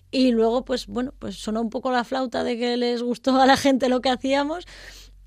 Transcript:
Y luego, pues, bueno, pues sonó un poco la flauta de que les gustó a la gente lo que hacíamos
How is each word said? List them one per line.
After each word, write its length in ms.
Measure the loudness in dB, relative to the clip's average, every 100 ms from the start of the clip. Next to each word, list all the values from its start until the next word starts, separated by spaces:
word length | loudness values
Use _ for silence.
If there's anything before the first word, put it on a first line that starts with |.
| _
Y 200 | 0 2
luego, 340 | 4 2 0 -2
pues, 200 | -6 -6
bueno, 260 | -6 -6 -8
pues 200 | -12 -8
sonó 240 | -6 -4
un 80 | -4
poco 180 | -4 -2
la 120 | -2
flauta 400 | -2 -4 -4 -4
de 140 | -4 -2
que 180 | -2 0
les 240 | -2 -2
gustó 380 | -4 -2 2 4
a 40 | 6
la 100 | 6
gente 320 | 4 2 2
lo 120 | 2
que 80 | 0
hacíamos 560 | -2 0 0 0 -6 -10 -18 -20 -20 -20 -20